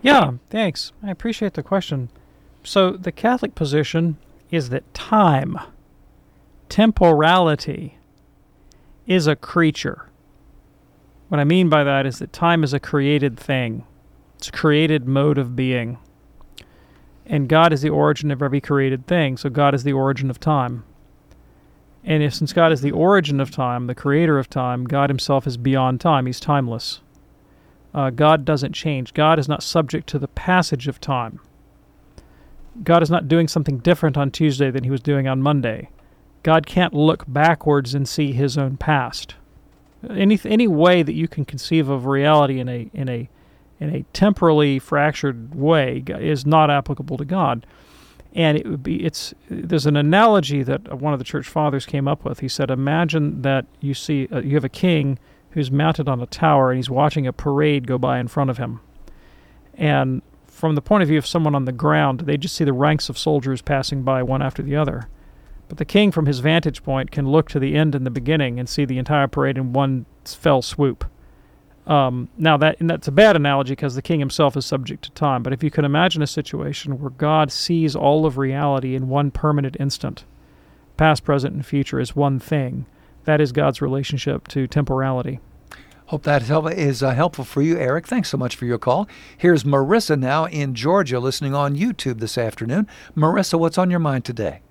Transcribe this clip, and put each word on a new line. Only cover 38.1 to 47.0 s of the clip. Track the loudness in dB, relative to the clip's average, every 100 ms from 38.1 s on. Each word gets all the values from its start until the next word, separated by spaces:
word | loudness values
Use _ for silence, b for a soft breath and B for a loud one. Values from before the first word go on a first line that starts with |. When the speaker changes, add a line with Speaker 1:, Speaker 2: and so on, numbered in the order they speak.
| -2 -2
Speaker 1:
his | 0 0 0
own | -2 -2
past. | 0 0 0 -10 -16 -20 -20 _ _ _ _ _ -10
Any, | 0 2 2 2
any | 2 2
way | 4 6 6
that | 2
you | -2 -4
can | -4
conceive | -8 -8 -2 0 0
of | -2 0
reality | 0 4 4 4 0
in | -6
a, | -8 -10
in | -8 -6
a, | -6 -10 b b b b _
in | -6
a | -6 -8
temporally | 2 2 4 4 4 2 0
fractured | -2 0 0 0 -4 -6 -12
way | -4 2 2 2 -4
g-, | -8
is | -6 -2 -2 2
not | 4 4
applicable | 2 -2 -8